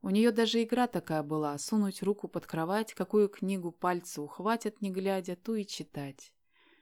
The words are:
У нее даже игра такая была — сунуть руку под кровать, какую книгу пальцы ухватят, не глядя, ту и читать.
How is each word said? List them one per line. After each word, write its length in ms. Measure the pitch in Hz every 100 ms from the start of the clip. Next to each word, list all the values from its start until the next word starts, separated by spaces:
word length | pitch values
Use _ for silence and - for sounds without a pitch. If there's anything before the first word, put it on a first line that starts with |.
У 80 | 196
нее 200 | 196 233
даже 320 | 220 226 233
игра 240 | 226 247 247
такая 360 | 175 - 156
была — 340 | 147 156 151 143
сунуть 460 | - 220 202 185
руку 260 | 190 202 214
под 180 | 175 -
кровать, 460 | 170 165 202 220
какую 380 | - 180 214 202
книгу 420 | - 190 196 170
пальцы 480 | 165 180 180 175 -
ухватят, 640 | 147 - 185 226 220 214
не 80 | 202
глядя, 440 | 185 190 190 180
ту 200 | 180 -
и 120 | 226 196
читать. 680 | - 151 - 143 135 - _ _ _ _ _